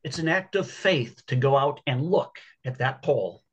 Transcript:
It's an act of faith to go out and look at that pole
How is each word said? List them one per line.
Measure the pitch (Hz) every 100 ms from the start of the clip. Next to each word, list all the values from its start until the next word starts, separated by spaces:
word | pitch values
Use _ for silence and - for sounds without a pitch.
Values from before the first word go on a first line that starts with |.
It's | 151 165
an | 160
act | 190 190
of | 190 -
faith | - 196 143 117 -
to | -
go | 123 135 139
out | 143 143
and | - 123
look | 160 196 - - - _
at | 131 127
that | 127 -
pole | - 127 92 - _